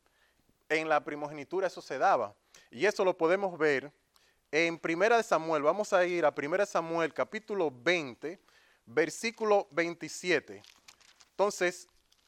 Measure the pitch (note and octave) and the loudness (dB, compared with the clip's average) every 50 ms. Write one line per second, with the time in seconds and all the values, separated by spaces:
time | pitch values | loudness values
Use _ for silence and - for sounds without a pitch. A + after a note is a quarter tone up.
0 | _ _ _ _ _ _ _ _ _ _ _ _ _ _ D#3 D#3+ D#3+ D#3 D#3 D3 | _ _ _ _ _ _ _ _ _ _ _ _ _ _ -2 -2 0 2 0 0
1 | - D#3 D3 D3 D3+ C#3+ D#3 D3+ C#3+ - E3 F#3 F#3+ F3 - F3+ - - D3+ C3 | 0 -2 -8 -8 -8 -10 -10 -12 -10 -6 -4 -2 -2 -2 -4 -8 -10 -8 -4 0
2 | D#3 G3 F3+ C3+ A2 G2+ G#2 _ _ _ _ - _ _ - A#2+ D#3+ G#3 G3+ - | 2 2 2 2 0 -4 -8 _ _ _ _ -20 _ _ -6 0 0 0 2 2
3 | G3 F#3 F3 - E3 D#3+ F3+ G3 G3+ F#3+ F3 D3+ D#3+ D3+ C#3+ C3 C3 D3 - _ | 2 2 2 2 2 2 2 2 0 -4 -2 0 2 2 2 0 -2 -6 -16 _
4 | _ _ _ _ _ _ _ _ _ _ - D3+ E3+ E3+ E3+ D#3 - E3+ E3 E3+ | _ _ _ _ _ _ _ _ _ _ 0 0 0 0 -2 -4 -4 -4 0 2
5 | F#3+ A3+ A#3+ A#3 A3 - F#3 D#3 D#3+ E3 D#3+ D3+ C#3 D3+ F3 G3+ G#3 - G#3 F3+ | 4 4 4 2 4 2 0 0 2 0 -2 2 2 2 0 0 -2 0 2 2
6 | F3+ F3 F3+ F3 D#3 D3 C3+ D#3 C#3 C#3+ E3+ F#3+ G3+ - - F3+ E3 E3 E3 E3 | 2 2 0 2 2 2 0 0 -4 -2 0 0 0 0 -2 -4 -2 -2 -2 -2
7 | E3 D3 - - B2+ - - A3 - - G#3 G3 E3+ D3 B2+ A#2+ A#2+ E3 F3+ F3 | -2 -2 -2 -4 -4 -4 -4 -12 -8 -6 -2 -2 -2 -2 -2 -2 0 0 0 0
8 | D3+ B2+ A2+ - - D3 F#3 - _ _ _ _ _ _ _ _ _ - A#2 C3+ | -2 -6 -10 -12 -12 -12 -12 -12 _ _ _ _ _ _ _ _ _ -4 0 0
9 | E3 D3+ - - - A3+ A3+ - A3 G#3+ G#3 G3+ - - C#3+ E3+ E3+ E3+ E3+ E3 | 0 0 -2 -6 -6 -6 -6 -4 0 2 2 2 2 0 -2 -2 -2 -2 -4 -8
10 | D#3+ D3+ - - - F3+ E3 C3+ - - G2 G2+ - - _ _ _ - - _ | -12 -12 -12 -8 0 0 0 0 0 -4 -14 -18 -18 -20 _ _ _ -20 -20 _
11 | _ - _ _ - _ _ - F#3+ G#3 - - F3+ F3 F3 - - _ _ _ | _ -20 _ _ -20 _ _ 0 0 0 0 0 -2 -2 -2 -6 -16 _ _ _
12 | _ _ _ _ _ | _ _ _ _ _